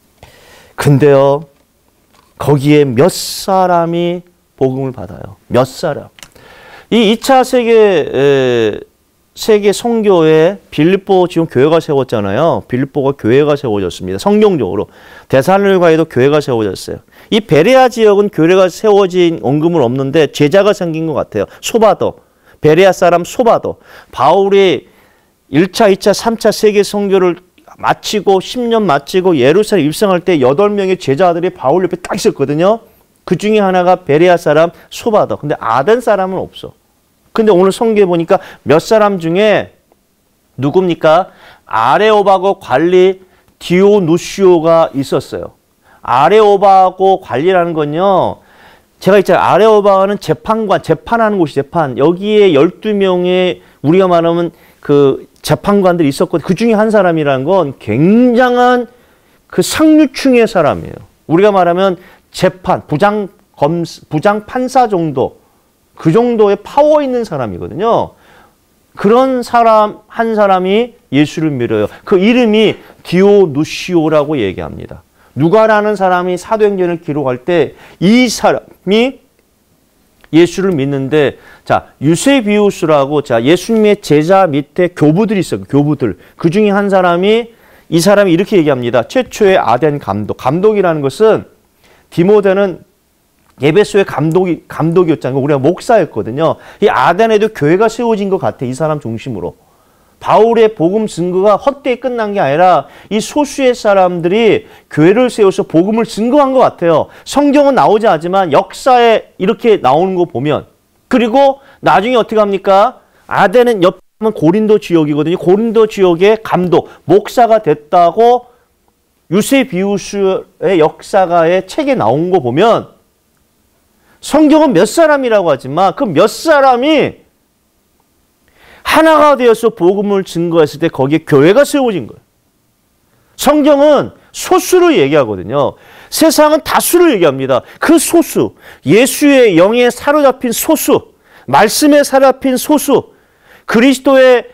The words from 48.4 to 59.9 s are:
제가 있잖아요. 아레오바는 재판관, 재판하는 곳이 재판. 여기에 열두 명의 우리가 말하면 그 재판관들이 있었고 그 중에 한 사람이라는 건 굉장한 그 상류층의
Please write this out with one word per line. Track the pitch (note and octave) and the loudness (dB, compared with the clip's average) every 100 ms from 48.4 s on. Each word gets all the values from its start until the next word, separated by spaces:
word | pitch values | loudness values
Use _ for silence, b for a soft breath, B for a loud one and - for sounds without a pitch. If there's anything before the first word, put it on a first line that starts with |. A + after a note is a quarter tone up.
| b b b b b _ | b b b b b _
제가 | - G3+ | 0 2
있잖아요. | F#3 D#3 | 2 2
아레오바는 | F#2 D#3 A3 G#3+ G3+ F#3+ G3 G3+ | 2 2 4 2 2 0 0 -4
재판관, | - D3+ - A3 G#3+ F3 | -6 -6 -4 -4 -2 -4
재판하는 | - D#3 - A#3 A3 G#3 | -2 -6 -4 -2 -2 -2
곳이 | D3+ C3+ | -4 -4
재판. | C#3 F3 D3 A#2 | -6 -4 -4 0
여기에 | C#3+ F3+ G#3 G#3+ G3 | 0 0 0 2 2
열두 | C#3 E3 - G#3+ | 2 0 -2 -6
명의 | G3+ F#3+ F3+ F3+ F3+ F3+ - b b | -2 -2 -2 -2 0 -2 -4 b b
우리가 | C#3 F#3 F#3+ | 0 2 2
말하면 | E3+ E3 E3+ F3 b b b | 2 0 -2 -4 b b b
그 | - C#3+ C#3 - - _ | -2 2 2 0 -8 _
재판관들이 | - D3+ - G3+ F#3 E3+ D3 | -4 -4 0 0 2 0 -2
있었고 | C3+ F3 E3 | -2 -4 -4
그 | - - | -6 -4
중에 | A#3 | -2
한 | G#3 A3 | 0 0
사람이라는 | G#3+ F3+ E3 C#3+ C3 | 0 0 0 -2 -2
건 | C3+ F#3+ D3 B2+ | -2 -2 -2 -6
굉장한 | - A2 E3 A3 B3+ A#3 B3+ B3 B3 B3 A#3 b b b b b b | -6 0 2 4 2 2 0 2 2 0 -4 b b b b b b
그 | - | -6
상류층의 | F3 - D#4 | -4 0 2